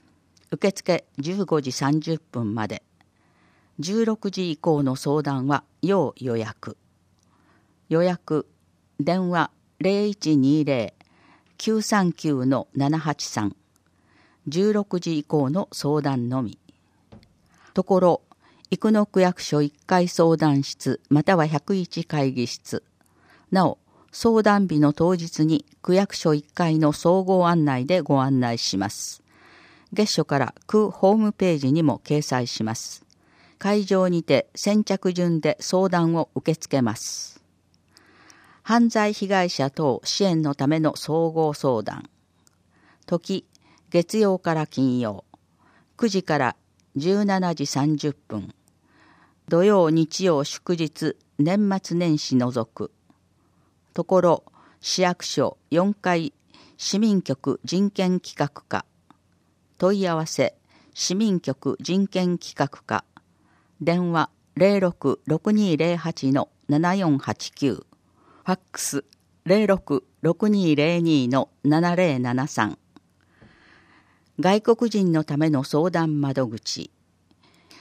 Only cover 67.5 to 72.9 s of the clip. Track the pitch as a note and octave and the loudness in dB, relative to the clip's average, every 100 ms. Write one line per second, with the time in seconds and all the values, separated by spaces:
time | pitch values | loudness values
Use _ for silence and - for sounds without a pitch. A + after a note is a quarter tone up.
67.5 | - C#3 F#2+ - _ _ _ _ _ - | -4 -2 -2 -8 _ _ _ _ _ -4
68.5 | F#3 _ - - C#3+ - _ _ _ - | -4 _ -10 -6 -6 -8 _ _ _ 0
69.5 | G3+ G#3+ F#3+ - C#3 - _ D#3 E3+ G#3+ | 2 4 0 0 -4 -4 _ -2 0 0
70.5 | G3+ F3 D3 D3+ F3 E3 D3+ B2 C3 - | 2 2 2 2 2 2 2 2 0 -2
71.5 | _ - D3+ F3 F3 F#3 C3+ B2 B2 C#3+ | _ 0 2 2 2 0 0 -2 -2 -4
72.5 | - G#2+ - _ | -2 -4 -4 _